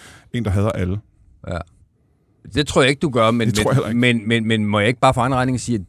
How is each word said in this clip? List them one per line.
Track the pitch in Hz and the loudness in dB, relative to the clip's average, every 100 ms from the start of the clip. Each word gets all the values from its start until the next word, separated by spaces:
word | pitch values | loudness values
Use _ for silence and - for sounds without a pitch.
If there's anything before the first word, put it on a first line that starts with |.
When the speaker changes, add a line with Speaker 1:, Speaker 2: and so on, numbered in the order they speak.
| - - _ | -20 -20 _
Speaker 1:
en, | 123 | -6
der | 107 | -2
hader | 92 104 | 0 0
alle. | - 90 101 - _ _ _ - | -2 -2 -4 -8 _ _ _ -12
Speaker 2:
Ja. | 85 80 _ _ _ _ _ _ _ - | -10 -12 _ _ _ _ _ _ _ -8
Det | 113 147 | -4 -2
tror | 175 | 2
jeg | 131 | 2
ikke, | 143 | 2
du | 170 | 0
gør, | 123 113 | 2 2
men, | 120 110 | 2 0
Speaker 1:
Det | 101 | 0
tror | 107 | 0
jeg | |
heller | 127 - 120 | 0 0 0
Speaker 2:
men, | 123 117 | 2 0
Speaker 1:
ikke. | 104 | 0
Speaker 2:
men, | |
men, | 117 110 | -2 0
men | 113 104 | 0 0
må | 104 | 0
jeg | 104 | 0
ikke | 127 | 2
bare | 131 | 2
for | 127 | 2
egen | 120 | 0
regning | 131 127 123 | 0 -2 -2
sige, | - | -4
at | 117 | -6